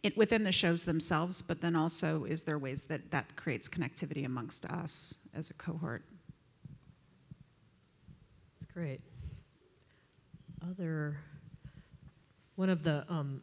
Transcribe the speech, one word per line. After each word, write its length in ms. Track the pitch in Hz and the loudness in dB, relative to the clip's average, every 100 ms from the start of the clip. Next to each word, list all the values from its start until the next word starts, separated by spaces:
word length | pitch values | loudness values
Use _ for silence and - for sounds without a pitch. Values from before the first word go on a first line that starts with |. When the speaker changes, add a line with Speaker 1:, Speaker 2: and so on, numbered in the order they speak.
Speaker 1:
it, 140 | 208 - | 0 4
within 280 | 214 220 | 4 4
the 80 | 208 | 4
shows 320 | 180 170 170 | 4 4 4
themselves, 580 | 175 160 - 156 175 185 | 4 6 6 6 4 4
but 180 | - 165 | 4 0
then 140 | 170 | 2
also 500 | 165 160 - 160 156 | 2 4 4 4 2
is 200 | - 160 | 0 -2
there 140 | - 151 | 0 -2
ways 260 | 135 139 | -4 -6
that 260 | - 156 - | -6 -6 -4
that 240 | 143 - | -4 -4
creates 340 | - - 123 - | -6 -6 -4 -4
connectivity 560 | - 156 - 139 143 | -4 -6 -6 -8 -6
amongst 400 | 135 127 113 - - | -6 -6 -4 -6 -4
us 600 | 165 156 - - - - | -6 0 4 4 0 -6
as 160 | - 156 | -8 -8
a 40 | |
cohort? 500 | - - 160 160 113 - 190 - - _ _ - - - - _ _ - - - _ _ _ _ _ - - _ _ _ - | -8 -8 -6 -6 -8 -12 -20 -20 -20 _ _ -20 -20 -20 -20 _ _ -20 -20 -20 _ _ _ _ _ -20 -20 _ _ _ -20
Speaker 2:
That's 120 | - | -14
great. 280 | 180 160 131 - - - - - _ _ _ _ _ _ _ _ - - - | -8 -8 -8 -14 -14 -14 -14 -18 _ _ _ _ _ _ _ _ -20 -20 -12
Other, 560 | 170 185 165 156 147 147 - - - - - - - - - - _ _ _ - | -10 -6 -4 -4 -4 -6 -12 -20 -20 -20 -20 -20 -20 -20 -20 -20 _ _ _ -2
one 120 | 185 | 2
of 140 | 180 | 2
the, 200 | 156 147 - | 2 0 0
um, 340 | 165 143 135 | -4 -4 -8